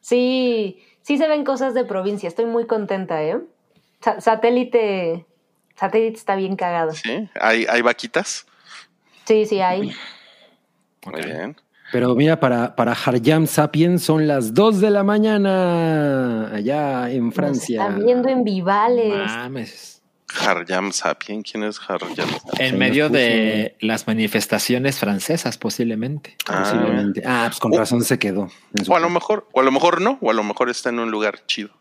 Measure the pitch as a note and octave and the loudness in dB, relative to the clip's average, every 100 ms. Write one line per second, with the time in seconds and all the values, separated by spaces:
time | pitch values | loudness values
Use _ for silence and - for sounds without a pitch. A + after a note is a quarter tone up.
0 | - B3 B3 C4 B3+ A3+ G3+ - _ _ | 2 2 2 2 0 0 -4 -8 _ _
1 | - C#4+ D#4 D4+ C#4+ C4 C4+ A#3+ B3 F#3+ | -4 0 2 0 0 -2 0 -2 -2 -2
2 | F#3+ G#3 F3 E3+ A#3 A#3 A3+ A3+ G3+ G3 | -4 -4 -6 -4 -2 -2 -2 -2 -2 -4
3 | F#3 D#3+ D3+ A3+ E4+ _ _ _ _ _ | -4 -4 -2 -4 -8 _ _ _ _ _
4 | A#3 A#3 - A3 A#3 B3 B3 A#3+ G#3+ F#3+ | -2 0 0 2 2 2 2 0 2 0
5 | E3+ E3+ - _ _ _ _ _ G3 A3 | -2 -4 -8 _ _ _ _ _ 0 2
6 | A3+ A3 - F#3+ F#3+ F#3+ F3+ E3+ D#3+ D#3 | 0 -2 -4 -2 -2 -2 -2 0 -2 -4
7 | - C#3+ G#3+ - A2 A2+ A2 A#2+ A#2+ B2 | -6 -6 -6 -2 2 2 2 2 2 0
8 | A#2 D#3+ G3+ - - _ _ - - _ | -4 -4 -4 -10 -14 _ _ -20 -20 _
9 | _ _ - A3 G#3+ G3 F#3 F#3 G#3 - | _ _ 2 2 2 0 0 0 -4 -8
10 | - - - _ _ _ _ _ _ _ | -16 -20 -20 _ _ _ _ _ _ _
11 | - D#2+ D#2+ D#2 G2+ D#3 _ _ - B2 | -14 -10 -8 -8 -10 -12 _ _ -4 0
12 | B2 A#2+ D3+ D#3+ C3 A#2+ A#2+ - A#2 A#2 | 2 4 4 4 2 2 -2 0 0 0
13 | - B2 A#2 D#3 D#3 - D3 D3+ E3+ F3+ | 0 2 4 4 2 2 2 4 4 2
14 | E3+ D#3 D3+ C#3+ A2 A#2 G#3+ G3+ G#3+ G3+ | 2 2 2 0 2 4 4 4 4 4
15 | G3 G#3 A3 G#3+ G3 F#3+ F3+ E3+ E3 D#3 | 2 2 2 2 2 2 2 2 2 2
16 | D3 C3+ B2+ A2+ G#2+ G#2 G#2+ D3 C#3+ B2+ | 2 0 0 -2 -4 -4 -2 -2 -2 -2
17 | B2 C3 A#2+ B2+ C#3+ C3 - A2+ G3+ G3 | -2 -2 -2 -2 -2 -2 -2 -2 -2 2
18 | A3 B3 B3 B3+ G#3+ F#3+ F3+ G3+ A#3 B3 | 4 4 2 0 0 -2 0 2 4 2
19 | A3 G3+ D3 A2+ B2 C3 G#2+ - - - | 2 0 -4 -6 -8 -10 -10 -14 -20 -20
20 | _ _ _ - G#2 F2 E2+ F#2 G2 - | _ _ _ -4 -2 -2 -2 -2 -2 -2
21 | E2+ D2 - G#2+ G2+ A2 G#2+ G#2 - F#2 | -4 -4 -6 -10 -8 -6 -6 -8 -8 -6
22 | F2 E2+ F2 - - - C3 B2 C3 C3 | -6 -6 -6 -6 -8 -4 -2 2 2 2
23 | D3+ - A#2+ A2+ A2 G#2+ A2 _ A2 A2+ | 2 2 4 2 2 0 -4 _ -2 -2
24 | - A2 G#2+ A2 - G#2 - B2 C3+ C3+ | -2 0 0 0 0 -2 0 0 0 -2
25 | G#2 G2+ - E3 B2 - A2+ - A#2 A2 | -2 -2 -2 -2 -2 -4 -6 -2 -2 -2
26 | A#2+ D3 - _ - F#2+ G2+ A2 G#2+ A2+ | -4 -6 -12 _ -4 -2 0 2 2 2
27 | G2+ F#2+ - B2 A#2 - A2 A2+ A2 A#2+ | 0 -2 -2 0 -2 -2 2 2 2 0
28 | A2+ B2 G#2 F#2+ F#2+ - _ G#2 G2+ F3 | 0 0 0 -2 -6 -12 _ -4 2 2
29 | E3+ F3 - G#3+ - B2+ C3+ C#3 E3+ E3+ | 2 -2 0 -2 0 2 4 4 2 2
30 | G3+ C4+ F#3 A2 G#2 - B2 A#2 B2+ A#2+ | 0 0 0 0 0 -2 -2 -2 -4 -4
31 | A#2 G#2+ G#2+ - - - G#2 _ | -4 -2 -2 -4 -8 -6 -6 _